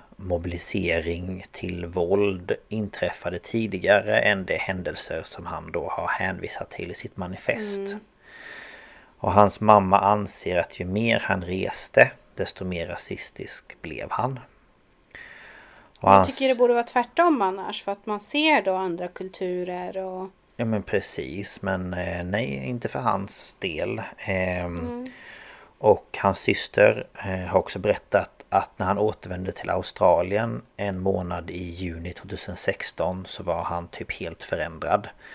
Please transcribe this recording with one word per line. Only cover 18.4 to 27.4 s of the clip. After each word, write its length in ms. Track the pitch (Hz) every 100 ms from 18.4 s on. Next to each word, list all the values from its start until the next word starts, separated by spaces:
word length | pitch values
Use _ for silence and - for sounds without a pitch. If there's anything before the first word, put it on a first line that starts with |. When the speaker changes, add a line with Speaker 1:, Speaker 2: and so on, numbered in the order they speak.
| 311 285
Speaker 2:
då 140 | 190 185
andra 320 | 190 170 180
kulturer 880 | - 190 - 185 180 180 180 180 185
och 320 | 190 185 190 - _ -
Speaker 1:
Ja, 80 | 113
men 180 | 110
precis, 800 | - 104 - - 67 82 98 -
men, 320 | 98 95 90
eh, 300 | 90 90 87
nej, 420 | 90 101 131 135 131
inte 220 | 123 -
för 120 | 135
hans 560 | 123 101 98 - - -
del. 420 | 95 78 85 110 - - -
Ehm, 520 | 95 92 90 87 85
Speaker 2:
Mm. 320 | 85 240 254 - - - - - - _
Speaker 1:
och 400 | 110 95 - -
hans 180 | 101 95
syster, 680 | - 101 - - 104 110 - - 98
eh, 140 | 95